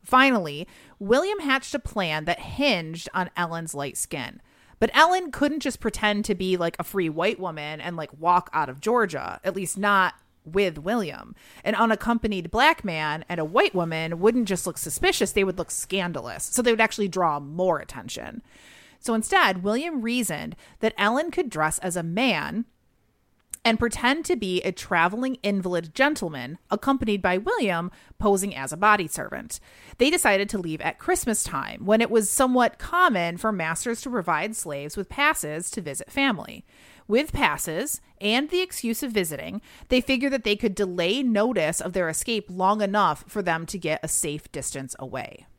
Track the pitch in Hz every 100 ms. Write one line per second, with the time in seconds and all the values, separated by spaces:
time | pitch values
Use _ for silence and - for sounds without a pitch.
0 | - 254 269 240 160 143 175 - - _
1 | 196 254 370 415 294 269 - 277 - 214
2 | 175 156 156 170 - - 285 190 160 165
3 | - 180 180 - 170 165 160 143 139 -
4 | - 151 120 - _ _ _ - 220 262
5 | 330 370 349 - 285 302 269 - 226 -
6 | 208 208 214 185 185 180 170 - 175 196
7 | 165 156 190 226 180 156 147 156 175 170
8 | 151 147 165 175 - 156 143 139 214 240
9 | 202 143 92 - - 196 175 196 208 202
10 | 180 - _ _ 156 180 196 151 160 233
11 | 175 - - - - - - 214 226 214
12 | 226 233 220 196 170 214 285 - 202 160
13 | 151 156 - 175 156 208 403 185 165 160
14 | 165 170 202 240 214 185 185 - 165 -
15 | 370 - 202 - 196 185 165 - - 190
16 | 175 175 120 95 - - 240 226 220 -
17 | 202 185 170 147 143 160 185 156 - -
18 | 90 - - - - - - - - _
19 | - 226 220 381 269 190 190 233 339 302
20 | 226 247 214 156 156 - - - 220 -
21 | 202 254 339 320 294 156 156 - 185 175
22 | 165 180 262 165 147 175 233 _ _ _
23 | _ _ _ _ _ - 226 226 233 -
24 | 240 302 311 359 196 180 - 180 - 175
25 | 170 214 262 262 208 196 180 175 165 -
26 | 277 302 175 143 123 165 _ 214 - 269
27 | 220 202 180 185 240 466 220 170 175 -
28 | - - 208 196 196 131 135 151 208 208
29 | 160 - - 65 - - - - - -
30 | 262 349 240 196 202 202 170 156 165 -
31 | - 359 - 208 - 135 - - 185 220
32 | 233 226 208 - 262 254 240 - - 349
33 | 370 202 170 175 220 196 160 170 247 233
34 | 277 240 180 151 208 220 165 143 147 202
35 | 190 - 285 311 - 151 180 - 160 135
36 | - - 277 185 - 58 - _ - -
37 | - 220 302 277 220 147 - 160 285 -
38 | _ _ 202 233 302 359 370 - 226 226
39 | 285 208 170 147 165 196 - - - 254
40 | 247 262 277 262 208 208 226 190 196 175
41 | 170 247 262 214 226 214 156 165 185 185
42 | 170 160 - 226 - 180 185 214 196 208
43 | 185 151 - 214 180 160 165 196 165 156
44 | 156 - 151 147 - 143 131 139 135 -
45 | 131 127 - - -